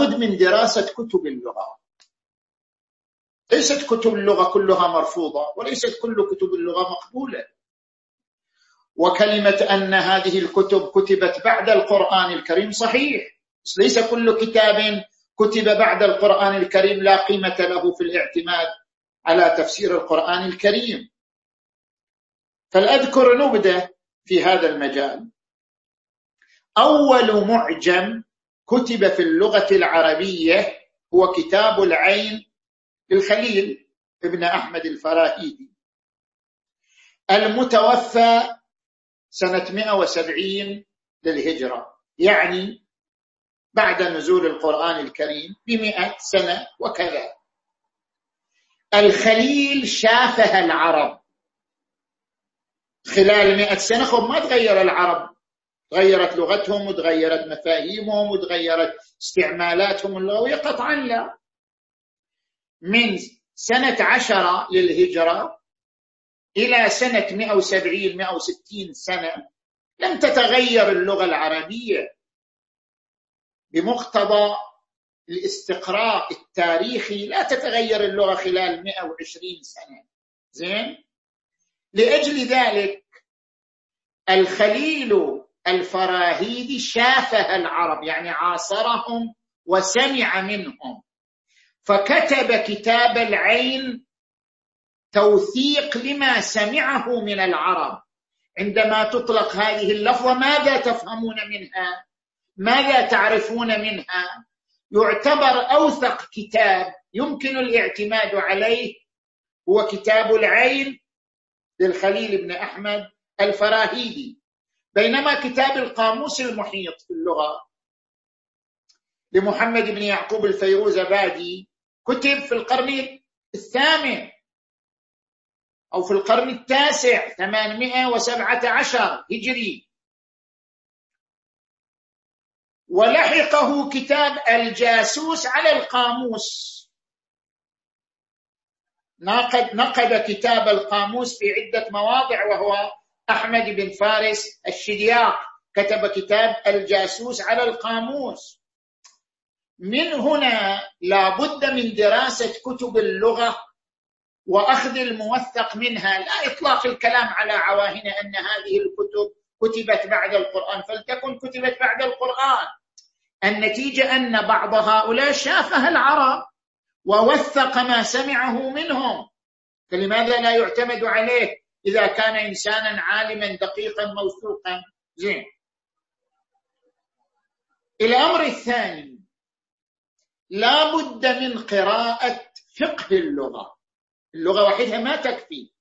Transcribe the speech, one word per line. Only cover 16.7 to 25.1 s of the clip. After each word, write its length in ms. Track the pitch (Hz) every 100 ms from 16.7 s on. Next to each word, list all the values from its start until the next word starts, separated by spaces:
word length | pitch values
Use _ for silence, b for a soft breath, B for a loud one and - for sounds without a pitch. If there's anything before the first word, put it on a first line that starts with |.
| 190 202 196
لا 240 | 196 190 -
قيمة 300 | 202 185 180
له 360 | 175 180 175
في 100 | -
الاعتماد 600 | 170 175 - 170 170 175 165 160 _ _ _ _ 160
على 280 | 170 165 165
تفسير 360 | 151 - 196
القرآن 500 | 175 - 160 170 180
الكريم. 680 | 185 - 208 226 240 156 - _ _ _ _ _ _ _ _ _ _ _ _ _ _ _ _
فلأذكر 680 | 190 208 269 254 269 247 247
نبذة 500 | 285 220 185 180 185 _ _ _
في 200 | - 120
هذا 240 | 175 185 165
المجال. 600 | 147 139 135 139